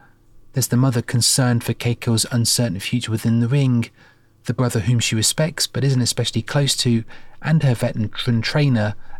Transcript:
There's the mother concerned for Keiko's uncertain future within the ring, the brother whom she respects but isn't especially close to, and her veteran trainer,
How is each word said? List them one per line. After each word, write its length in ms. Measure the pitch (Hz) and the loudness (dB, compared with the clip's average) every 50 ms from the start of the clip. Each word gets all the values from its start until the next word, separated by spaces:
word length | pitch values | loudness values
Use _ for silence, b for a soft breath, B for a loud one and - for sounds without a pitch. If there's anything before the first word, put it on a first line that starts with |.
| b b b b _ - - - - - | b b b b _ -20 -20 -20 -20 -8
There's 160 | - 131 117 - | -4 -4 -2 0
the 80 | - | 2
mother 240 | 120 131 135 120 123 | 2 2 2 2 0
concerned 640 | - - - 120 104 - - - 131 123 120 120 - | -2 0 0 0 2 2 2 2 2 2 2 0 0
for 80 | - | -4
Keiko's 540 | 113 - - 120 117 - - 123 113 110 - - | -4 -2 -2 -4 -4 -2 0 0 0 0 0 0
uncertain 500 | - 120 110 - - - 120 113 85 101 | 0 0 0 2 0 0 0 -2 -2 -6
future 300 | - - - 123 - - | -4 -4 -2 -2 -2 -2
within 300 | 110 110 - 120 113 117 | -4 -2 0 2 2 2
the 80 | 117 117 | 2 2
ring, 400 | 139 143 139 131 123 117 113 - b b b b b b b b b b - | 2 2 2 2 2 2 0 -2 b b b b b b b b b b -6
the 80 | - | -4
brother 280 | 117 - 127 120 - 117 | -2 0 0 0 0 0
whom 200 | 92 120 123 117 | 0 2 2 2
she 160 | - - 117 | 0 0 0
respects 500 | 113 107 - - - 156 160 - - - | 0 0 0 0 0 -2 -2 -2 -4 -6
but 180 | - - 117 127 | -4 -2 -2 0
isn't 180 | 139 131 127 | 2 2 2
especially 400 | 120 - - - 117 - - 120 | 0 0 0 -2 -2 -2 -2 -4
close 340 | - - - 143 143 135 - | -4 -2 0 0 0 0 0
to, 260 | - - 127 117 113 B B B B B B B B | 0 2 2 2 2 B B B B B B B B
and 200 | - 147 160 156 | 0 2 2 4
her 120 | - 135 120 | 4 2 2
veteran 680 | - 123 120 - 120 107 98 - - - - 120 113 | 2 0 -2 -2 -2 -4 -4 -4 -4 -2 0 0 0
trainer, 520 | 107 - - 156 147 139 123 113 104 107 104 B B B B B | 0 0 0 2 2 4 4 2 2 0 -2 B B B B B